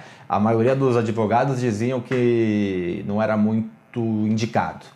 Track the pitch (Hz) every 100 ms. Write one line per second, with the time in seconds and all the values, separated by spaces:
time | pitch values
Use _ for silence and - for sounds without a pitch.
0 | - - - 95 107 113 120 135 135 117
1 | 113 110 107 117 135 123 123 101 120 131
2 | 113 127 120 117 113 104 101 92 87 85
3 | 101 104 110 110 107 113 113 - _ 120
4 | 113 107 107 110 110 110 85 - -